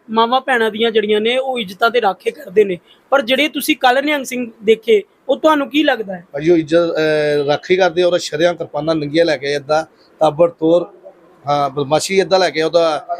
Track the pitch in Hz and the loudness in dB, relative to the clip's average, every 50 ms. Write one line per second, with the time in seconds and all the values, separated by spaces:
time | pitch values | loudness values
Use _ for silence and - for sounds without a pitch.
0 | _ - 220 226 226 233 247 262 262 285 262 233 226 220 214 220 226 233 208 220 | _ -4 0 0 0 2 2 -2 0 0 0 0 0 -2 -2 0 -2 0 0 -2
1 | 208 208 214 214 214 226 247 262 262 269 254 247 220 180 196 - 233 233 220 233 | 0 0 0 0 0 0 -2 -2 -2 -4 -4 -6 -6 -8 -6 -2 -2 0 0 2
2 | 220 196 185 - - 226 208 - - 196 180 214 208 196 180 160 _ _ - _ | 0 0 -2 -2 -6 -8 -8 -8 -14 -4 2 2 2 2 0 -8 _ _ -20 _
3 | _ - 269 277 254 214 262 247 285 311 - 294 - - 302 - - 254 247 269 | _ 0 0 0 2 2 0 0 0 -2 -2 -6 -2 -2 -2 2 2 2 2 2
4 | 277 294 302 285 254 - 247 247 247 226 - - 214 208 220 220 - 240 220 202 | 0 0 -2 -4 -4 -6 -8 -8 -8 -8 -10 -8 2 2 2 2 4 2 2 2
5 | - _ _ _ _ - 277 - - 311 311 294 277 226 262 294 311 294 262 220 | 2 _ _ _ _ -4 -4 0 2 2 2 2 0 -2 -2 0 0 0 0 -2
6 | 214 190 185 175 170 _ - 143 151 165 175 160 156 143 160 170 170 165 - 156 | -4 -10 -10 -12 -14 _ -10 -4 0 2 2 2 2 2 2 2 2 2 0 -2
7 | 156 156 156 151 151 147 147 147 143 143 147 139 - - 185 180 190 175 156 175 | 0 0 0 0 0 0 0 0 0 0 -2 -2 0 -2 0 2 2 0 2 2
8 | 180 175 175 170 - - 151 147 170 175 175 - 165 - - 147 151 160 165 160 | 0 2 2 0 -4 -4 -4 0 0 0 0 -2 -8 -8 -6 -6 -2 -2 -2 -2
9 | 147 147 143 160 170 165 151 127 135 139 143 143 135 143 151 156 156 - _ _ | -2 -2 0 0 2 2 0 -2 -2 -4 -4 -4 -2 0 -2 -2 -2 -4 _ _
10 | _ _ _ - 156 156 147 147 175 170 - - 160 160 170 175 175 - - - | _ _ _ 0 0 0 2 2 0 0 0 0 0 2 2 2 0 -2 -14 -20
11 | - - - _ _ _ _ _ - 139 143 143 143 139 131 147 143 131 151 151 | -20 -20 -20 _ _ _ _ _ -4 -2 -2 0 0 -2 -2 -4 -4 0 0 -2
12 | - - 190 190 185 160 190 185 185 160 135 156 160 160 160 170 165 165 151 139 | -2 0 0 0 0 2 2 2 2 0 0 -2 -2 0 2 2 2 2 0 -2
13 | - - 175 175 | -6 -8 -10 -10